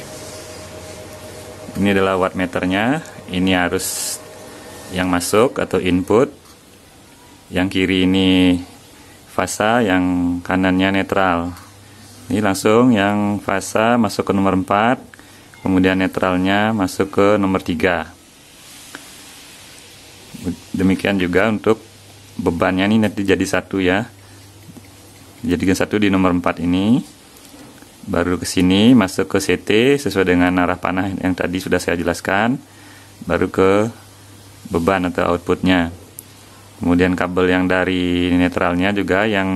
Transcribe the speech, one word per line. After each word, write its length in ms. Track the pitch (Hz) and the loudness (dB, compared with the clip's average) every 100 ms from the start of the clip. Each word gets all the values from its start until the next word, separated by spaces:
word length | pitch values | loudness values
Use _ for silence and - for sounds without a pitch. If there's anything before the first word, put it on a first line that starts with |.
| - - - - - - - - - - - - - - - - - | -4 -16 -16 -16 -18 -18 -18 -18 -16 -18 -18 -18 -18 -18 -18 -18 -12
Ini 160 | - 98 | -2 0
adalah 240 | 98 95 95 | 2 2 2
wattmeternya. 800 | 92 - 90 - 90 95 117 156 - - - | 0 -2 -4 -2 -2 0 0 -2 -6 -16 -10
Ini 240 | 92 92 90 | -2 0 2
arus 640 | 87 92 - - - - - - - - - - - | 0 -2 -6 -8 -8 -10 -14 -20 -20 -20 -18 -18 -8
yang 160 | 90 92 | -2 0
masuk 480 | 87 85 104 127 - | 0 0 2 2 0
atau 240 | 92 92 | -2 -2
input. 480 | 92 90 92 104 143 - - - - - - - - - - - - | 0 0 2 2 2 -4 -20 -20 -20 -20 -20 -20 -20 -20 -20 -20 -8
Yang 240 | 90 92 | -4 -2
kiri 320 | 95 92 92 92 | 0 0 2 2
ini 560 | 95 92 92 90 87 - - - - - - - | 2 2 4 4 2 -2 -20 -20 -20 -20 -20 -12
fasa, 480 | - 92 - 104 120 | -6 -4 0 2 2
yang 560 | 107 92 90 90 87 87 - | 2 2 0 0 -2 -4 -2
kanannya 560 | 92 92 92 95 98 | 0 2 2 2 0
netral. 560 | 95 101 95 85 87 87 - - - - - - | 2 2 4 2 -2 -10 -16 -20 -20 -20 -20 -18
Ini 160 | - 98 | -6 -2
langsung 560 | 104 92 110 110 127 110 | 0 0 2 4 4 4
yang 400 | 101 104 104 104 | 2 0 -2 -2
fasa 640 | - 98 - 104 113 120 | -2 -4 -2 0 2 2
masuk 240 | 107 - | 0 0
ke 80 | - | -2
nomor 240 | 101 95 92 | 0 2 0
empat, 400 | 92 101 113 131 - - - - - - | 0 2 2 0 -6 -20 -20 -20 -20 -10
kemudian 320 | 95 92 92 95 | -2 2 2 2
netralnya 720 | 92 - 92 90 92 101 107 | 0 -2 0 0 0 0 0
masuk 400 | 113 92 - 95 | 0 -2 -2 -4
ke 140 | - 101 104 | 2 2 2
nomor 240 | 95 95 | 2 -2
tiga. 480 | - 82 92 85 82 - - - - - - - - - - - - - - - - - - - - - - - 90 87 - | -2 -2 0 0 -4 -14 -20 -20 -20 -20 -20 -20 -20 -20 -20 -20 -20 -20 -20 -20 -20 -20 -20 -20 -20 -20 -20 -12 -10 -10 -8
Demikian 480 | - 95 90 98 98 | -2 0 0 0 0
juga 320 | 90 90 107 | 0 2 2
untuk 320 | 104 - 110 - - - - - - | 0 0 -2 -4 -20 -20 -20 -18 -6
bebannya, 480 | 90 85 92 92 98 | -4 0 0 0 2
ini 160 | 113 | 2
nanti 240 | 104 95 98 | 0 -2 0
jadi 160 | 87 | 0
satu 320 | 92 92 - 98 | 0 -4 -4 -2
ya. 320 | 90 95 123 - - - - - - - - - - - - - | 0 0 -2 -12 -20 -20 -20 -20 -20 -20 -20 -20 -20 -20 -20 -10
Jadikan 320 | - 87 90 95 | -4 -2 0 0
satu 240 | 92 104 | 0 0
di 80 | 104 | 2
nomor 240 | 95 92 | 2 2
empat 320 | 87 87 87 | 2 -2 -2
ini. 400 | 85 90 101 127 - - - - - - - - - - - | 0 0 2 2 0 -12 -20 -20 -20 -20 -20 -20 -20 -18 -4
Baru 320 | 87 87 90 | -2 0 -2
ke 80 | - | -4
sini, 480 | - 90 92 110 131 | 0 2 4 6 6
masuk 320 | 95 - 98 | 4 0 -2
ke 80 | 98 | -2
C 240 | 92 90 | 0 -2
T 400 | - 104 123 143 | 2 2 4 2
sesuai 320 | 120 95 92 | 0 0 2
dengan 320 | 87 90 90 | 4 2 2
arah 160 | 87 90 | 0 0
panah 320 | 90 92 98 95 | -2 -2 -4 -2
yang 160 | 92 90 | -4 -2
tadi 240 | 90 92 | -2 -4
sudah 160 | 92 87 | -2 -2
saya 240 | - 85 | 0 -2
jelaskan. 560 | 82 82 - 95 113 143 - - - - - - - | -2 -4 -2 0 0 -2 -8 -20 -20 -20 -20 -14 -4
Baru 240 | 85 90 | -2 0
ke 400 | - 95 101 113 - - - - - - - - | 2 4 4 0 -6 -20 -20 -20 -20 -20 -20 -6
beban 400 | 85 82 95 90 | -2 0 0 0
atau 240 | 85 87 87 | 0 0 0
outputnya. 560 | - 90 90 92 82 87 - - - - - - - - | -2 -2 2 0 0 -6 -18 -20 -20 -20 -20 -20 -20 -6
Kemudian 400 | 87 87 92 92 | 0 2 2 0
kabel 320 | 90 92 92 | -2 0 2
yang 160 | 92 90 | 2 2
dari 640 | 92 90 92 90 87 87 | 0 0 0 0 0 0
netralnya 640 | 87 90 90 87 87 95 101 | 2 0 0 0 0 0 0
juga 320 | 90 90 110 | 0 2 2
yang 160 | 101 95 | 0 0